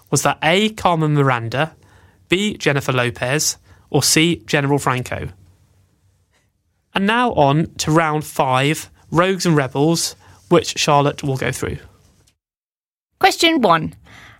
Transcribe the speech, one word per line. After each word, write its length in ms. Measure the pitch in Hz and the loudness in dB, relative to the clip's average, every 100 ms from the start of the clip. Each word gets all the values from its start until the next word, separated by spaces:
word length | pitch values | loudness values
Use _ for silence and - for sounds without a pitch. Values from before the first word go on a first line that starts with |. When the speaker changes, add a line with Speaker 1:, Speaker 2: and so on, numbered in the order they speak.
| _ | _
Speaker 1:
Was 120 | 147 | -2
that 160 | 143 139 | -2 0
A, 260 | 151 180 214 | 0 2 0
Carmen 440 | 220 185 170 156 | -2 0 0 2
Miranda, 600 | 147 139 123 117 123 160 - _ _ _ _ _ | 2 2 0 -2 -4 -6 -8 _ _ _ _ _
B, 280 | 175 208 - | -2 -2 -2
Jennifer 360 | - 139 131 | -2 0 0
Lopez, 680 | 131 120 - 127 147 - - _ - _ | -2 -2 -4 -4 -2 -4 -6 _ -20 _
or 120 | 147 | -2
C, 340 | - - 165 170 - | 2 2 2 0 -2
General 320 | 156 139 143 | -2 0 0
Franco? 520 | 139 127 123 - - - _ _ _ _ _ _ _ _ _ _ _ _ _ _ _ | 0 -2 -4 -8 -10 -14 _ _ _ _ _ _ _ _ _ _ _ _ _ _ _
And 120 | - 196 | -4 -2
now 260 | 233 247 | 0 0
on 420 | - 139 147 170 - | 2 2 2 -2 -4
to 140 | - | 0
round 340 | 156 160 151 | 2 2 -2
five, 640 | 147 - 143 127 139 156 - _ _ | -6 -4 0 2 0 -2 -8 _ _
Rogues 360 | 151 185 190 180 | 0 0 0 0
and 100 | 151 | 0
Rebels, 580 | 131 139 151 170 - - - - _ | 0 0 0 0 -4 -10 -20 -20 _
which 300 | 170 - - | 2 2 -2
Charlotte 440 | - 143 139 - | 0 2 2 -2
will 160 | 143 131 | -6 -4
go 120 | - | -4
through. 280 | - - - - _ _ _ _ _ _ _ _ _ _ _ _ _ | -6 -8 -8 -14 _ _ _ _ _ _ _ _ _ _ _ _ _
Speaker 2:
Question 440 | 381 370 339 330 | 0 2 2 2
one. 320 | 214 165 165 - - - - | 4 2 0 -10 -20 -20 -20